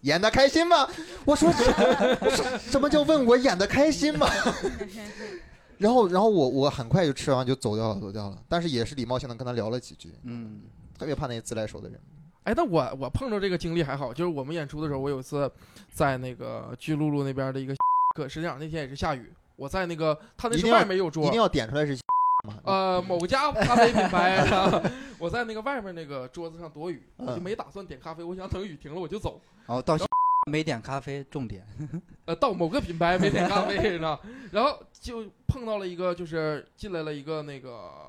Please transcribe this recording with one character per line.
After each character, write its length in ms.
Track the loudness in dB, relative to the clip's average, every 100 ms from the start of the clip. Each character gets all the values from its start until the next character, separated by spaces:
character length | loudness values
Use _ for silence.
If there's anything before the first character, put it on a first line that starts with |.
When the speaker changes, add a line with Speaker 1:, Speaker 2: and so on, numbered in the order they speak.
Speaker 1:
演 200 | 2 2
得 80 | 4
开 180 | 6 6
心 180 | 6 6
吗？” 220 | 4 4 -2 -14 -4 2
我 100 | 6
说 160 | 6
：“什， 1080 | 6 4 6 4 4 2 2 2 2 0 -4
什 200 | -2 0
么 80 | 4
叫 140 | 4
问 240 | 6 4 6
我 100 | 6
演 220 | 6 2
得 80 | 2
开 260 | 4 4
心 260 | 4 0 2
吗？” 100 | 2 2 0 0 -4 -6 -10 -12 -14 -12 -12
<laughs> 460 | -12 -16 -20 _ 0
然 160 | 4
后， 140 | 6 6
然 140 | 6
后 80 | 4
我， 200 | 6 4
我 200 | 4 2
很 180 | 0 0
快 180 | 2 4
就 60 |
吃 200 | 0 2
完 140 | 2 2
就 80 | 0
走 200 | 0 0
掉 140 | -2
了， 100 | -2
走 120 | -6
掉 180 | -8 -10
了。 120 | -12 -4
但 140 | -2
是 80 | 0
也 160 | -2 -4
是 100 | -4
礼 80 |
貌 140 | -4 -4
性 80 | -4
地 80 | -8
跟 100 | -6
他 60 |
聊 160 | -4 -2
了 100 | -4
几 160 | -8 -20
句。 180 | -20 -18
Speaker 2:
嗯。 380 | -12 -12 -12 -14 -18 -20 -20 -12
Speaker 1:
特 80 | -6
别 80 |
怕 140 | -4 -4
那 60 |
些 80 | -6
自 140 | -6 -6
来 120 | -6
熟 140 | -8
的 80 | -14
人。 100 | -16 -20 -20 -20 _
Speaker 3:
哎， 100 | -2 0
但 100 | 2
我， 320 | 2 0 -4
我 100 | -6
碰 200 | -4 -4
着 120 | -2
这 80 | -2
个 80 | -2
经 180 | -2 -2
历 80 |
还 140 | -2 -2
好， 160 | -6
就 100 | -4
是 60 | -4
我 140 | -2
们 120 | -6 -6
演 100 | -6
出 160 | -6
的 60 | -4
时 60 |
候， 60 | -4
我 100 | -4
有 100 | -6
一 20 |
次 300 | -4 -2 -4 -6 -20 -20 -20
在 240 | 0 0 0
那 160 | -6
个 400 | -10 -10 -10 -10 -10
巨 160 | -4 0
鹿 140 | 2
路 140 | 0
那 100 | -2
边 200 | -2 -4
的 60 | -4
一 60 | -6
个 100 | -2 2 2 2 0
课， 140 | -6
实 100 | -6
际 60 | -8
上 120 | -6
那 120 | -8
天 140 | -8
也 40 | -8
是 80 | -4
下 180 | -4
雨， 200 | -4 -8 -20 _ -14
我 100 | -6
在 180 | -4 -4
那 100 | 0
个， 220 | 0 0 -4 -6
他 100 | -2
那 80 | 2
是 160 | 6
外 140 | 6 6
面 120 | 2
有 120 | 0
桌。 160 | 0 2
Speaker 1:
一 40 |
定 80 | 4
要， 80 | 4
一 20 |
定 120 | 2
要 60 | 0
点 20 |
出 60 | 0
来 100 | 0
是 80 | -2 0 2 2 0 -2
吗？ 60 | -8
Speaker 3:
呃， 380 | -2 0 2 0
某 240 | 0 -2 0
家 240 | 0 0
咖 240 | 2 4 6
啡 160 | 6
品 100 | 6 2
牌， 380 | 4 4 4 4 4 4 2
<laughs> 400 | 0 -6 -14 -8
我 100 | -6
在 140 | -4
那 100 | -4
个 60 | -6
外 200 | -4 -6
面 120 | -6
那 120 | -10 -10
个 220 | -10 -10
桌 200 | -10 -12
子 80 | -12
上 120 | -16
躲 200 | -10 -10
雨， 140 | -10 -14 _
Speaker 1:
嗯。 100 | -8
Speaker 3:
我 80 | -8
就 60 |
没 120 | -6 -8
打 140 | -10
算 160 | -14 -16
点 140 | -14
咖 140 | -14
啡， 100 | -12
我 120 | -10 -10
想 120 | -8
等 180 | -8 -8
雨 120 | -12
停 160 | -12
了 80 | -10
我 60 | -8
就 120 | -6
走。 220 | -8 -10 _ _ -6
Speaker 2:
哦， 160 | -4
到 160 | 0 0
Speaker 3:
然 80 | 2
后 20 | 2 2 2 0
Speaker 2:
没 140 | -2
点 180 | -2 -4
咖 160 | -4 -8
啡， 280 | -6 -10 -8
重 160 | -8 -8
点。 220 | -10 -14 -12 -10 -10 -12 -18
Speaker 3:
呃， 100 | -6
到 200 | 0 0
某 160 | 2 0
个 100 | 0
品 180 | -4 0
牌 220 | 2 4
没 100 | 2
点 200 | 2 2
咖 140 | 2
啡， 120 | 0 0
Speaker 2:
<laughs> 160 | 0
Speaker 3:
你 60 | 0
知 20 |
道？ 180 | -4 -4 -8 -16 -6
然 120 | 0
后 160 | 0 -2 -16
就 320 | -18 -12 -12 -12 _ -4
碰 200 | -4 -2
到 120 | -4
了 80 | -6
一 80 |
个， 220 | -4 -4 -4
就 100 | -6
是 400 | -4 -2 -4 -10 _
进 160 | -8
来 100 | -6
了 100 | -6
一 80 | -8
个 200 | -8 -8
那 180 | -8 -14
个 320 | -14 -16 -18 -18